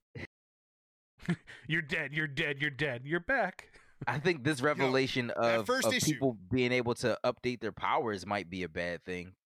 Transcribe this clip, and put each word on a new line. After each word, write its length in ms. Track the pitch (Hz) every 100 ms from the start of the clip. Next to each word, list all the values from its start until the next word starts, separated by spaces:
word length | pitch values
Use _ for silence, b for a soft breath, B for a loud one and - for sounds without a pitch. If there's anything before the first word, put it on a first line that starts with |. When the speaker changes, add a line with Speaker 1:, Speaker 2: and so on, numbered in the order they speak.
| _ -
Speaker 1:
<laughs> 100 | - _ _ _ _ _ _ _ _ _ - - - B B
"You're 140 | 165
dead, 300 | 143 170 139
you're 140 | 151 156
dead, 320 | 135 151 139
you're 100 | 151
dead, 320 | 127 151 120 139
you're 140 | 175
back." 600 | 175 262 185 - - b b b
<laughs> 80 | -
Speaker 2:
I 120 | 123
think 240 | 180 160
this 160 | 127 139
Speaker 3:
Yo, 60 | 147
Speaker 2:
revelation 600 | 139 135 131 131 131 120
Speaker 3:
that 100 | -
Speaker 2:
of, 280 | 117 113 107
Speaker 3:
first 200 | 262 -
Speaker 2:
of 60 |
Speaker 3:
issue. 120 | 254 151
Speaker 2:
people 240 | 139 135 107 92
being 200 | 127 123
able 220 | 127 120 117
to 220 | 123 101
update 380 | 123 - 123 120
their 100 | 107
powers 540 | 90 98 139 120 98 90
might 240 | 101 82
be 140 | 92
a 60 | 87
bad 340 | 87 87 85 -
thing, 280 | 90 87 -